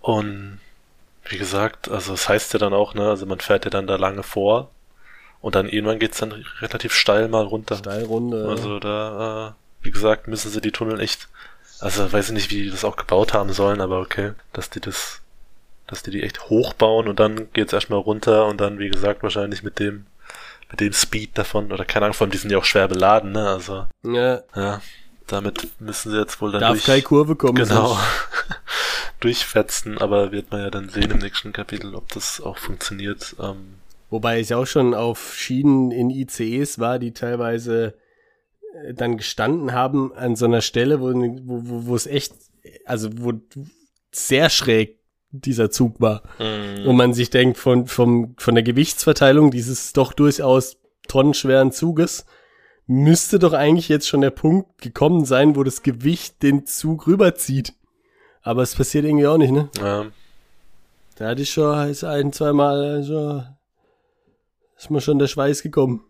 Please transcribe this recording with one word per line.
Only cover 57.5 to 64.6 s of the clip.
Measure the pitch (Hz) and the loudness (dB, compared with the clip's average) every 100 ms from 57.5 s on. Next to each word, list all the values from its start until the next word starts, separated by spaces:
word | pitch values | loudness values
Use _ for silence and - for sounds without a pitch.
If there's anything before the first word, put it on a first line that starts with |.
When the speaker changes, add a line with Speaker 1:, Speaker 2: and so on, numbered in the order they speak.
| 135 - _ _ _ _ _ _ _ | -4 -4 _ _ _ _ _ _ _
Speaker 2:
Aber | - 120 | -4 0
es | 123 | 0
passiert | - 131 151 | 0 0 0
irgendwie | 151 147 143 | 2 4 4
auch | 160 | 6
nicht, | 139 | 4
ne? | 139 143 - | 2 -2 -4
Speaker 1:
Ja. | 101 101 107 - - - _ - - - _ _ _ | -4 -4 -6 -16 -20 -20 _ -20 -20 -20 _ _ _
Speaker 2:
Da | _ 110 | _ -6
hatte | 123 | -4
ich | 143 | -4
schon, | - 147 147 147 | 0 2 2 -2
ist | 143 | -4
ein, | 165 147 143 | -4 -2 -2
zwei | - 151 | 0 2
Mal, | 143 143 143 143 147 | 4 4 2 -2 -4
schon, | 143 156 147 143 127 139 _ _ _ _ _ _ _ _ _ _ | -4 -4 -4 -6 -10 _ _ _ _ _ _ _ _ _ _ _